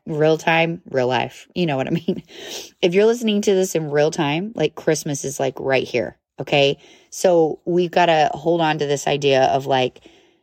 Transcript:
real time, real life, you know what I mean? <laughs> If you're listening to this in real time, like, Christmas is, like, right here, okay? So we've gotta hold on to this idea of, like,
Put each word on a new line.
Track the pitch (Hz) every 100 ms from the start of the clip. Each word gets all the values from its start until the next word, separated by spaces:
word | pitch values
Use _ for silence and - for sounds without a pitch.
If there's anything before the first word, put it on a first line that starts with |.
| -
real | 156 151 160
time, | 170 165 165 170 -
real | 139 123
life, | 127 123 - -
you | - 175
know | 135
what | 131
I |
mean? | 170 - 185 - - -
<laughs> | - - -
If | 185
you're | 180 220
listening | 233 226 208
to | 214
this | 190 190
in | 170 156
real | 147 151
time, | 156 143 151 208
like, | 226 156 -
Christmas | - 156 160 143
is, | 139 135
like, | 135 -
right | 135 135 131
here, | 123 85 - _ -
okay? | 151 147 139 143 - - _
So | - 190 175 160 -
we've | - 175 175
gotta | 175 170 160 147
hold | 147 160 170
on | 160 156
to | 143
this | 143 -
idea | 147 143 135 131
of, | 135 135
like, | 135 127 - - _ _ _